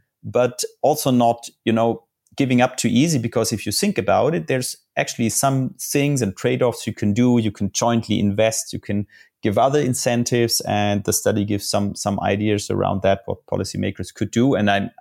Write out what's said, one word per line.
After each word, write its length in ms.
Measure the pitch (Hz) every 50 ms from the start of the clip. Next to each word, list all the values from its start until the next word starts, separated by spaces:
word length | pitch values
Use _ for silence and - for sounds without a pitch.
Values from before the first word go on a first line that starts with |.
| _ _ _ _ -
but 400 | 107 101 120 123 123 123 - - - _ _
also 300 | - 135 151 147 - 139
not, 380 | 127 123 120 117 117 - - - - _ -
you 80 | 120 113
know, 300 | 113 117 117 113 113 _ _ _ _ _ _ -
giving 260 | - 139 127 127 123 123
up 160 | 131 - -
too 100 | - 113
easy, 300 | 101 120 147 170 160 127
because 340 | 113 113 - 120 110 - 117
if 140 | 104 -
you 60 | 110 101
think 260 | - 202 208 - -
about 360 | - - 95 98 113 143 170
it, 120 | 175 160
there's 300 | - 135 127 123 - - - _ _ -
actually 320 | - 143 - - - 117 110
some 460 | - - - 139 135 131 131 127 - -
things 440 | - - - 147 143 143 143 131 117
and 140 | 98 95
trade-offs 500 | - - 123 127 120 131 120 113 - -
you 60 | 117 104
can 200 | - 113 104 101
do. 260 | 117 123 123 120 120
You 120 | 110 107
can 200 | 98 - 104 98 -
jointly 460 | - 117 120 117 117 110 - - -
invest, 540 | 101 104 101 107 110 113 110 - - - -
you 60 | -
can 280 | - - 101 101 101 - _ - - _ _ _ -
give 160 | 113 101 -
other 220 | 120 135 147 151
incentives, 800 | 147 127 123 - - 127 120 120 120 - 127 120 117 117 - - -
and 400 | - 101 104 104 104 101 104 -
the 80 | - 98
study 320 | - - 104 107 110 101
gives 240 | 104 104 101 - -
some, 260 | - 101 101 101 -
some 260 | - - 104 101 95
ideas 500 | - 101 101 104 107 107 104 101 - -
around 320 | 101 98 98 95 98 98 -
that, 200 | 98 98 - -
what 180 | - 92 - _
policymakers 680 | - - 101 98 - - 98 98 98 101 - 92 - -
could 160 | - 113 104
do. 240 | - 113 123 139 127
And 160 | - 104 101
I'm, 200 | 101 101 98 - - -